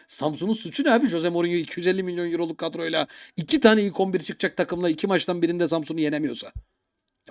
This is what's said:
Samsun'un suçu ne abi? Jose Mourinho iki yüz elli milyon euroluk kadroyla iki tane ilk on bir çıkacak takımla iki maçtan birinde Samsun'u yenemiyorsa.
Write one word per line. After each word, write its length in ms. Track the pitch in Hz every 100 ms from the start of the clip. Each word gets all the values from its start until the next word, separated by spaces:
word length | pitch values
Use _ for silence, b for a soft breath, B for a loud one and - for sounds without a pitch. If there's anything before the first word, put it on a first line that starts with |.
| -
Samsun'un 440 | - 151 147 185
suçu 320 | 220 170 -
ne 60 | 285
abi? 180 | 233 269
Jose 200 | 165 175
Mourinho 280 | 170 175 175
iki 240 | 160 -
yüz 60 | 175
elli 160 | 190
milyon 300 | 185 175 175
euroluk 260 | 165 170 156
kadroyla 480 | 165 165 165 160 156 B B -
iki 240 | 156 302
tane 220 | 226 220
ilk 180 | 202 -
on 120 | 190
bir 80 | 185
çıkacak 360 | 180 - 180 -
takımla 340 | 175 175 175
iki 160 | 156 196
maçtan 360 | 180 - 175
birinde 260 | 165 175 170
Samsun'u 320 | 165 147 160
yenemiyorsa. 520 | 147 147 147 117 - - - _ _ _ _ _ -